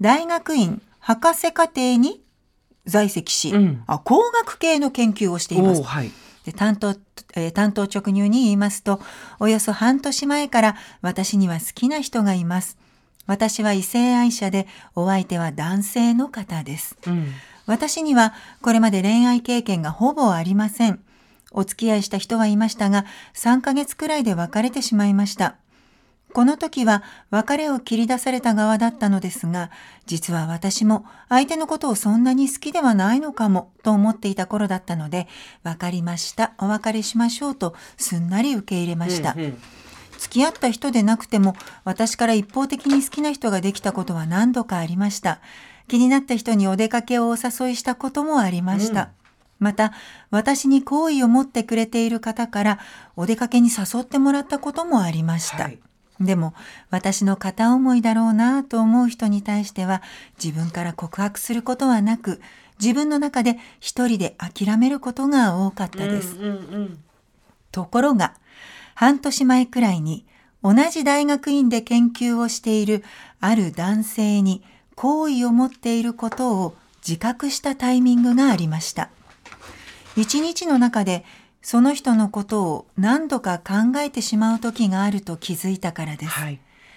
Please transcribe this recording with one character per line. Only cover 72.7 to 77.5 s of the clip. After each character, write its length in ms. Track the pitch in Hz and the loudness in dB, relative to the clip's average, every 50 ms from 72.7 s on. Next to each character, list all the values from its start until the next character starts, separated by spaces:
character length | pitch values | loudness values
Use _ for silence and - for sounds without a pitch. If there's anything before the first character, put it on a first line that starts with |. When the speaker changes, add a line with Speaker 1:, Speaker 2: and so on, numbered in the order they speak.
| 220 214 | 0 0
Speaker 1:
い 60 | 208 | 2
る 160 | 208 214 202 208 - - - - - _ - | 0 0 -2 -4 -8 -20 -20 -20 -20 _ -4
あ 120 | - 196 | 0 2
る 200 | 226 220 190 160 | 2 2 2 -2
男 320 | 143 165 170 185 214 214 220 | -2 -4 -2 0 0 0 -2
性 360 | 214 - - 214 208 208 202 | -4 -2 -2 0 2 2 2
に 220 | 196 190 185 190 _ _ _ _ _ _ - | 2 2 0 -2 _ _ _ _ _ _ -10
好 340 | - - 269 302 311 311 302 | -4 -2 0 0 0 0 0
意 160 | 277 247 240 | 0 0 2
を 60 | 240 | 2
持 160 | 233 240 262 | 4 4 2
っ 20 | 254 | 2
て 300 | 262 - - 233 233 233 | -2 -6 -4 -2 -2 0
い 40 | 226 | -2
る 100 | 233 233 | -2 -4
こ 160 | 233 240 226 | -6 -8 -8
と 280 | - - 254 254 220 190 | -4 -2 -2 -2 0 0
を 180 | 185 165 165 - _ _ _ _ - | -2 -4 -6 -12 _ _ _ _ -6
自 140 | - 165 165 | -6 -6 -4
覚 320 | - 233 240 233 285 285 | -4 -4 -4 -4 -6 -6